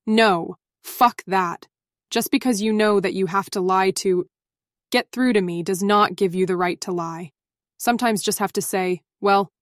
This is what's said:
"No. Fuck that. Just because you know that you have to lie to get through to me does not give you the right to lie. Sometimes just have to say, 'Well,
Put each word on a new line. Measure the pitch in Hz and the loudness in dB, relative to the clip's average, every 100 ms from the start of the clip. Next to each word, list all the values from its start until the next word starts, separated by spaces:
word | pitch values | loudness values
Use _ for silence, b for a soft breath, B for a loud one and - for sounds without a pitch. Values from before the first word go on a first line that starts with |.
| - | 0
"No. | 220 220 175 170 - _ _ | 4 4 2 -4 -14 _ _
Fuck | - - 240 - - | -16 2 2 2 -2
that. | 190 175 - - _ _ _ _ | -2 -2 -6 -16 _ _ _ _
Just | - 226 | -6 -2
because | 269 254 202 | 0 0 0
you | 220 | 0
know | 214 214 202 | 2 4 2
that | 185 | 2
you | 190 190 | -2 -2
have | 196 - | -2 -4
to | 202 | -2
lie | 185 185 190 | 0 2 2
to | - 196 180 - _ _ _ _ _ _ | 0 0 0 -2 _ _ _ _ _ _
get | 247 - | -2 -2
through | 240 254 | -2 2
to | 214 | 2
me | 180 170 | 0 -2
does | 170 185 | -4 -2
not | 196 208 208 185 | 2 2 2 0
give | 196 | -2
you | 180 185 | 0 0
the | 180 | 0
right | 180 - | -2 -4
to | - | -6
lie. | 175 165 165 170 _ _ _ _ - | -6 -6 -10 -14 _ _ _ _ -6
Sometimes | - 240 240 208 | -2 0 0 -2
just | - - | -2 -2
have | 196 | -2
to | 208 | -4
say, | - 196 180 180 _ _ | -4 -2 -2 -4 _ _
'Well, | 196 196 196 _ | 2 2 0 _